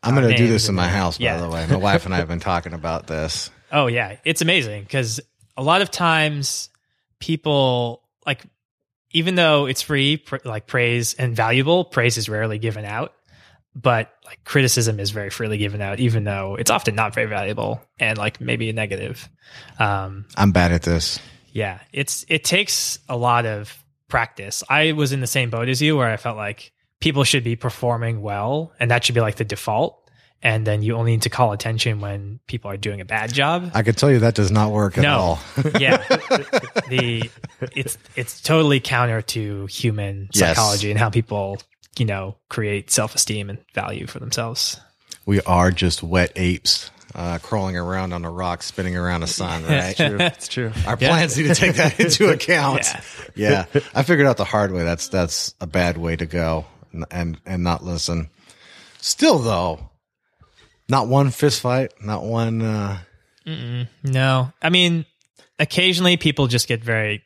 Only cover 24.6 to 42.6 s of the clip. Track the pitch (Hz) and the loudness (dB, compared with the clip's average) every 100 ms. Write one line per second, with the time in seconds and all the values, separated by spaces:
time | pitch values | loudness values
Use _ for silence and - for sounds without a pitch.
24.6 | - 139 156 151 139 135 123 139 120 113 | 0 2 2 2 0 -2 -2 -2 -2 -2
25.6 | 123 127 151 151 117 107 120 107 104 104 | -2 0 2 2 2 0 -6 -6 -8 -10
26.6 | - _ _ _ 156 139 131 139 117 117 | -18 _ _ _ 0 2 2 2 0 -4
27.6 | 123 - 120 117 117 110 104 101 107 147 | -4 -4 -2 -2 -2 -4 -6 -4 -2 -4
28.6 | 165 _ 120 120 - 120 110 - 107 101 | -6 _ 2 2 4 2 0 -2 -6 -6
29.6 | - 107 156 _ _ _ _ _ 120 110 | -4 -2 -2 _ _ _ _ _ 0 2
30.6 | 110 104 107 113 117 113 117 - 120 104 | 0 0 0 0 2 2 0 2 0 2
31.6 | 117 113 120 107 101 98 101 110 - 117 | -4 -2 -2 -2 -6 -8 -10 -14 -10 -10
32.6 | 101 98 104 101 92 110 113 131 143 175 | -8 -8 -6 -8 -4 -4 -2 0 0 0
33.6 | 180 110 110 110 143 127 113 110 98 107 | -2 0 0 2 4 6 4 4 2 4
34.6 | 107 104 101 104 143 135 90 78 - - | 2 2 0 2 2 4 2 0 -4 -4
35.6 | 151 147 135 131 - 254 - 247 - 262 | 0 2 4 2 2 0 2 -2 2 -2
36.6 | - 226 - 127 120 117 110 - - _ | 0 -6 0 0 0 -2 -6 -10 -20 _
37.6 | 123 143 135 - - - 123 - - 160 | -8 -6 -6 -8 -12 -10 -10 -8 2 4
38.6 | 156 139 - 127 120 110 - 117 104 101 | 4 2 2 0 2 0 -4 -6 -6 -6
39.6 | 98 - 120 104 101 98 98 - 87 82 | -8 -2 -2 -2 -6 -8 -4 2 2 4
40.6 | 107 101 104 104 117 117 110 104 98 101 | 2 0 0 2 2 2 0 -4 -4 -8
41.6 | - _ _ - 113 98 95 101 _ - | -14 _ _ -4 -2 -2 -8 -12 _ -6